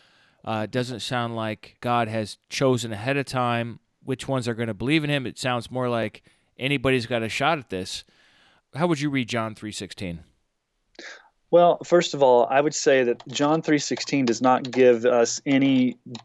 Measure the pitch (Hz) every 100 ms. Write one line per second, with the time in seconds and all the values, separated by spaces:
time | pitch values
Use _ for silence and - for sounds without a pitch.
0 | _ _ _ _ - 110 107 127 123 120
1 | - 123 117 113 110 107 - _ 120 120
2 | 113 113 104 - _ - 135 127 113 104
3 | 120 143 131 131 123 117 117 110 _ _
4 | - 127 - 131 120 113 117 98 120 156
5 | 147 143 117 - 131 123 110 123 123 117
6 | 107 - _ _ _ - 135 143 127 131
7 | 113 120 113 - 143 165 117 92 95 -
8 | - _ _ _ _ _ _ 131 175 151
9 | 147 139 113 120 110 107 107 101 95 -
10 | 92 85 - _ _ _ _ _ _ -
11 | - - _ _ _ 170 175 151 - 175
12 | 170 143 135 120 - 135 147 - 156 135
13 | 120 117 - 120 147 160 160 151 - 123
14 | - 143 123 110 127 127 127 123 123 120
15 | 120 120 117 - 147 135 135 131 127 -
16 | - 120